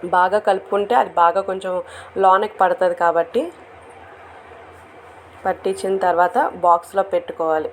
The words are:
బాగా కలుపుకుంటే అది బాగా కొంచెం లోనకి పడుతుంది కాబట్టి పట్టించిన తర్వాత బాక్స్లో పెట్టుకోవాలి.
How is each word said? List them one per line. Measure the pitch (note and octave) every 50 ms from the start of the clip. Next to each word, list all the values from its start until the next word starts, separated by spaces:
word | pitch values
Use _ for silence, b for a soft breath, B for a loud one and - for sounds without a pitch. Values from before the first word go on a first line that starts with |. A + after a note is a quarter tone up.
| -
బాగా | F3+ F#3+ F#3 F#3 F#3 G3+ G#3+
కలుపుకుంటే | G#3 G#3+ G3 F#3+ - - - G3+ G3+ G3+ A#3+
అది | B3+ A3 F#3+
బాగా | - F3+ E3+ E3+ E3+ F#3+
కొంచెం | G3 G3 F#3 F#3+ F#3 F#3 F3+ F3+ F3 B B B B B B
లోనకి | F#3+ F#3+ F#3 F#3+ F#3+ G#3+ G#3 -
పడుతుంది | - F#3+ F3+ F3+ - F#3 F3+ F3
కాబట్టి | F3 F3 E3+ E3 E3+ E3 E3+ - A#3 D4+ F4 - - - - - - - - - - - - - - - - - - - - - - - - - - - - - - - - - - - - - - -
పట్టించిన | G3 F#3 F#3 - F#3+ F#3+ F#3+ - F#3+ G3
తర్వాత | F#3+ F#3+ F3+ E3+ E3+ F3 F3 - A#3+ D4
బాక్స్లో | - - F#3 F3 F3 E3+ E3+ - - - G3 F#3+
పెట్టుకోవాలి. | G3 - F3 E3+ - E3 - E3+ D#3+ D#3+ D#3 - -